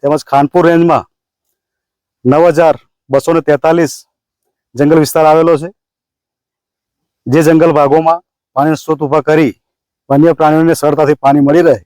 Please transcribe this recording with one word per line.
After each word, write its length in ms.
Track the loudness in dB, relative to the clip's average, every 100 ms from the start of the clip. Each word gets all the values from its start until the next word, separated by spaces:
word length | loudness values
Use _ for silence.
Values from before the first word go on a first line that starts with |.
તેમજ 180 | -4 -4
ખાનપુર 420 | -2 -2 0 0 0
રેન્જમાં 380 | 0 0 -2 -4 _ _ _ _ _ _ _ _ _ _ _
નવ 240 | -2 2 2
હજાર 300 | 2 0 0 _ _ _
બસો 220 | -4 -2
ને 80 | -4
તેતાલીસ 640 | -2 -2 0 -2 -2 -6 _ _ _ _ _ _ _
જંગલ 240 | -4 0 2
વિસ્તાર 280 | 0 0 2
આવેલો 300 | 2 2 -2
છે, 120 | -4 _ _ _ _ _ _ _ _ _ _ _ _ _ _ _ -4
જે 160 | 0
જંગલ 300 | 2 2 2
ભાગોમાં 500 | 2 2 0 0 -4 _ _ _
પાણીના 220 | -4 -4
સ્ત્રોત 240 | -4 -6 -6
ઊભા 220 | -2 -4
કરી 420 | 0 0 0 -4 _ _ _ _ _
વન્ય 220 | 0 0
પ્રાણીઓને 420 | 2 0 0 0
સરળતાથી 400 | 0 -2 -2 -2
પાણી 260 | 0 0 0
મળી 220 | 2 2
રહે 120 | 2 0